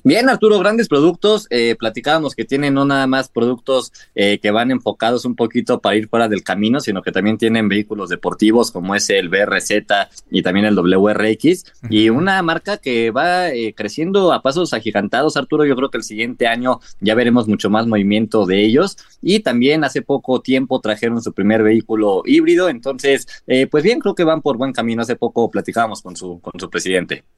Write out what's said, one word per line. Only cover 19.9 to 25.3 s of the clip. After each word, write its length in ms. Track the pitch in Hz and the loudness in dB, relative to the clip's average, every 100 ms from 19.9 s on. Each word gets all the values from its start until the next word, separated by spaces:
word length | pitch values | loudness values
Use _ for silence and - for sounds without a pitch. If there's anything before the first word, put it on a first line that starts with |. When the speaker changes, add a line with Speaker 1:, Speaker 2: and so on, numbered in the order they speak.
| 139 | -4
Speaker 1:
poco 380 | - 139 - 123 | -4 -4 -2 -4
tiempo 400 | - 131 131 127 | 0 -2 0 -2
trajeron 420 | 107 107 117 117 | -2 -2 -2 -4
su 120 | 113 | -6
primer 280 | - 104 110 | -2 2 4
vehículo 640 | 107 113 - 110 104 95 - | 4 2 0 0 0 0 2
híbrido. 440 | 151 160 175 185 | 2 4 2 0
Entonces, 580 | 120 135 131 139 135 - - - | -2 -8 -4 0 0 -2 -18 -2
eh, 200 | 127 135 | 0 2
pues 160 | 151 | 2
bien, 160 | 170 247 | 2 0
creo 160 | 208 180 | -2 0
que 80 | |
van 180 | 160 160 | 0 2
por 140 | 147 120 | -2 -2
buen 160 | 135 | -4
camino. 300 | 127 117 117 | -4 -4 -4
Hace 160 | 117 117 | -4 -4
poco 340 | 117 | -4